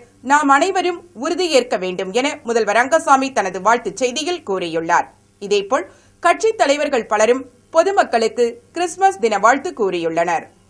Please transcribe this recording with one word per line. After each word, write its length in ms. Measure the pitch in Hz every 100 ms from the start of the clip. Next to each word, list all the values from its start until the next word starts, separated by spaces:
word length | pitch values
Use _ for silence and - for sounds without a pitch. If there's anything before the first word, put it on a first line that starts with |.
| - _
நாம் 280 | 240 285 294
அனைவரும் 520 | 277 370 381 359 349 - 208
உறுதியேற்க 540 | 302 349 359 277 240 214
வேண்டும் 360 | 185 180 190
என 260 | 208 277 302
முதல்வர் 360 | 226 233 208 208
ரங்கசாமி 480 | 262 320 311 269 269
தனது 300 | 240 196 185
வாழ்த்துச் 400 | 196 240 220 165
செய்தியில் 400 | 254 254 311 349 -
கூறியுள்ளார். 600 | 185 175 160 165 170 147 _ _ -
இதேபோல் 460 | 202 202 196 277 - - _ _
கட்சித் 360 | 339 392 440 440
தலைவர்கள் 500 | 302 294 285 254 -
பலரும் 320 | 208 220 262 269 _ _
பொதுமக்களுக்கு 720 | 320 359 392 254 233 226 226 233 233 _
கிறிஸ்துமஸ் 460 | 330 349 349 392 381
தின 140 | 226 202
வாழ்த்து 260 | 214 277 359 277
கூறியுள்ளனர். 640 | 196 180 165 165 175 160 - _ _